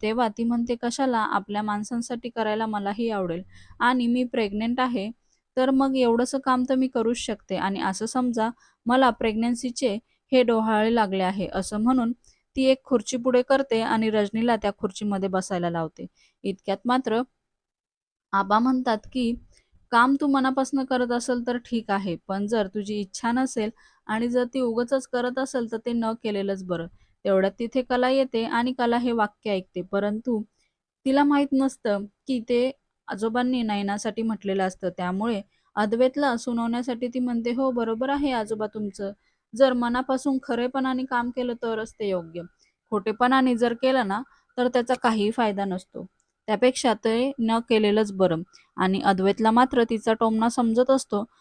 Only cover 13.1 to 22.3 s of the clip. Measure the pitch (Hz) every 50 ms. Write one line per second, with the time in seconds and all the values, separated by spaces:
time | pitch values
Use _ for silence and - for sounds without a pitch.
13.1 | 262 247 233 254 247 247 247 - 269 269 269 - 233 226 220 - 226 220 220 220
14.1 | 214 214 208 202 214 220 226 240 233 214 - 202 202 _ - 190 - - 214 208
15.1 | 202 190 190 190 185 185 185 - 196 175 175 170 170 165 165 156 - - 180 -
16.1 | _ _ _ _ _ _ - 196 190 - _ - 190 - - 240 247 262 262 226
17.1 | 220 233 254 - _ _ _ _ _ _ _ _ _ _ _ _ _ _ _ _
18.1 | _ _ _ _ - 196 196 196 208 220 240 262 262 254 254 254 220 214 - -
19.1 | - 254 247 226 240 240 - - _ _ _ _ _ _ _ _ 247 233 240 262
20.1 | 277 277 302 285 269 269 254 269 262 269 262 262 - 269 262 262 262 247 247 233
21.1 | 240 240 233 - 247 247 240 247 240 247 - - 247 226 220 - 196 202 190 196
22.1 | 165 - _ -